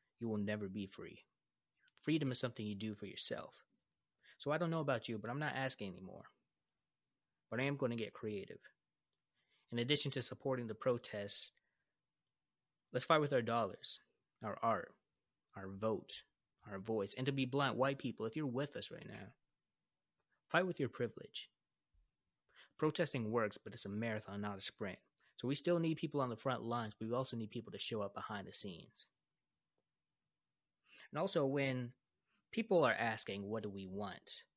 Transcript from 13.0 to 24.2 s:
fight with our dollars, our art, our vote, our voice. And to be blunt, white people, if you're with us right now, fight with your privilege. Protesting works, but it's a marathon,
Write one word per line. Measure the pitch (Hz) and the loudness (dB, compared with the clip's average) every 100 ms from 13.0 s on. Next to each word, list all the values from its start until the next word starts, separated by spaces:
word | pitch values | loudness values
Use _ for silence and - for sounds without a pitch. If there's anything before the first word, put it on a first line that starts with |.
| - | 6
fight | 160 | 6
with | 143 | 6
our | 135 | 4
dollars, | 113 117 101 - - - _ _ _ _ | 4 2 2 -2 -10 -10 _ _ _ _
our | 110 - | -8 0
art, | 113 101 - - _ _ _ _ _ 101 | 2 2 0 -12 _ _ _ _ _ -10
our | 95 | -8
vote, | 98 110 107 - - - _ _ _ - | -2 0 0 -2 -12 -14 _ _ _ -8
our | 98 | -6
voice. | 110 110 98 | 0 0 0
And | - 131 | -2 0
to | |
be | 135 131 | 0 2
blunt, | 139 135 110 | 4 2 4
white | 135 139 | 2 2
people, | 127 - 110 | -2 -2 -4
if | 156 | -2
you're | 147 | -2
with | 120 143 - | 0 -2 -4
us | - | -8
right | - - | -10 -12
now, | - 98 - _ _ _ _ _ _ _ _ _ _ _ | -12 -14 -16 _ _ _ _ _ _ _ _ _ _ _
fight | 165 185 | 2 2
with | 165 | 0
your | 127 | -2
privilege. | - 120 - - - - _ _ _ _ _ _ _ _ _ _ - - - | 0 -4 -4 -12 -12 -12 _ _ _ _ _ _ _ _ _ _ -20 -20 0
Protesting | 156 - 156 131 107 | 2 4 2 0 2
works, | 117 107 - | 4 2 0
but | 107 | -8
it's | 98 101 | -8 -4
a | |
marathon, | 104 117 107 | -2 0 -2